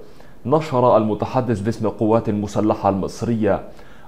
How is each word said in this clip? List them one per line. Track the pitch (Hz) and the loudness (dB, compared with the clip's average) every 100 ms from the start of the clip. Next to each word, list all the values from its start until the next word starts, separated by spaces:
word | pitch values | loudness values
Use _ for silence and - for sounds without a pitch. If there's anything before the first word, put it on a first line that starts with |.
| - - - - 113 | -12 -18 -18 -10 0
نشر | 156 156 127 123 107 | 0 2 2 6 6
المتحدث | 110 101 113 131 123 107 | 4 0 -2 -2 0 0
باسم | 101 110 110 | -2 -2 -2
القوات | - 110 113 113 | 0 2 2 2
المسلحة | 104 101 107 107 107 101 | -2 -2 0 0 2 2
المصرية | 95 80 - 113 117 104 90 - - - - | 0 -2 -4 -2 0 2 0 -4 -16 -18 -18